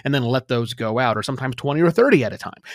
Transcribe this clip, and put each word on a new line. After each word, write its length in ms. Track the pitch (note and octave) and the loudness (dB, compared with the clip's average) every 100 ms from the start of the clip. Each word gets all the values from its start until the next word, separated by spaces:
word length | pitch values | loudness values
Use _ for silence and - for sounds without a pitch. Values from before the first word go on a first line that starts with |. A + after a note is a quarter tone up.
| C3+ | -2
and 80 | |
then 100 | C#3+ | 0
let 240 | A#2 C3 - | 0 -2 -2
those 260 | A#2+ A#2 | -4 -4
go 260 | A#2+ A2 A#2 | -6 -4 0
out, 180 | B2 G#2+ | 0 0
or 60 | |
sometimes 320 | A#2+ C3 C3 A#2+ | -4 -6 -6 -6
twenty 260 | C#3 D3+ | -4 2
or 100 | E3+ | 2
thirty 320 | E3 C#4 E3+ | 4 4 4
at 80 | G#2 | 2
a 40 | G2 | -6
time, 240 | - - - | -14 -16 -20